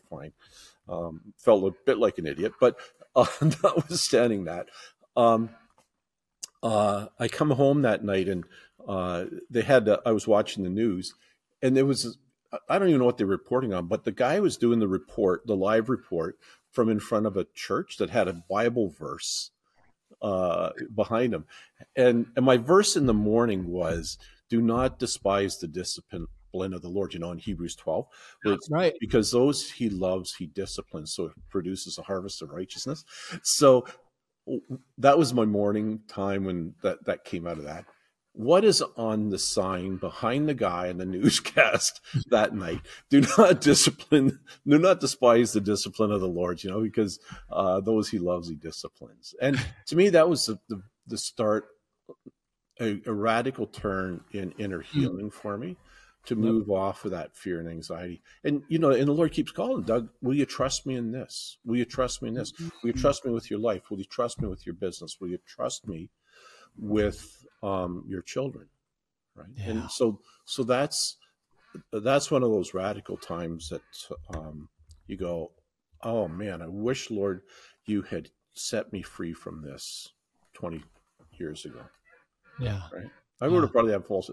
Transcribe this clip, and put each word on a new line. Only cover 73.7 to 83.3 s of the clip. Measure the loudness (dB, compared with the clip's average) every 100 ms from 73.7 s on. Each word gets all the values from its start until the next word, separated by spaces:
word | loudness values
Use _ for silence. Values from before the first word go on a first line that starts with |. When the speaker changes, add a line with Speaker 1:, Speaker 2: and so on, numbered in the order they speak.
| -14 -14 -20 -16 -16 -12 -12
Speaker 1:
um, | -12 -16 -20 _ _ _ -14
you | -8
go, | -6 -6 -8 _ _ _ _ _
"Oh | -4 -4 -4
man, | -6 -10 -10
I | -10
wish, | -6 -4 -4 -6
Lord, | -4 -4 -4 -12 -20 -20 _ -6
you | -6
had | -4 -10 -12 _ _
set | -12 -8 -6 -6
me | -10
free | -12 -10 -10
from | -10 -14 -14
this | -14 -16 -16 -16 -18 _ _ _ _
twenty | -14 -12 -12 -14 _ _ _ _ -12
years | -12 -12 -16
ago." | -18 -20 _ _ _ _ _ _ -8
Speaker 2:
Yeah. | -6 -6 -10
Speaker 1:
Right? | -16 -16 -20 _